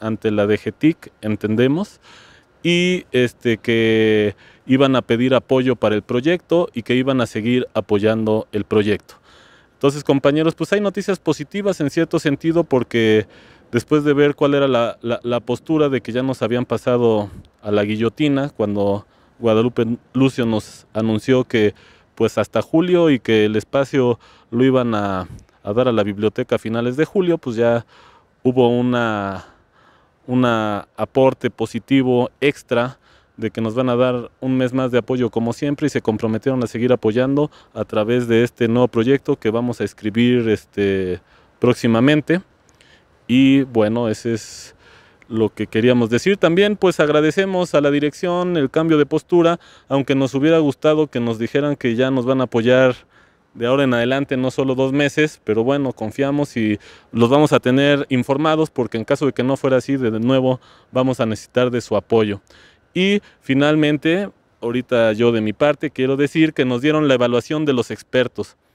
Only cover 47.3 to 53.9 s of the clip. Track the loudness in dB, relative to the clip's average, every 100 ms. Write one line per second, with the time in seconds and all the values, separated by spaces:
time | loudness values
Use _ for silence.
47.3 | 0 -2 -2 0 0 2 0 -2 -4 -4
48.3 | -2 -2 -2 -2 0 2 2 2 -2 2
49.3 | 2 4 0 -6 -20 _ -4 0 0 0
50.3 | 0 2 2 2 0 0 2 0 -2 -4
51.3 | -4 -2 -2 -2 -2 -2 0 0 0 0
52.3 | -2 -2 0 2 4 4 0 _ _ _
53.3 | _ _ -8 -2 0 2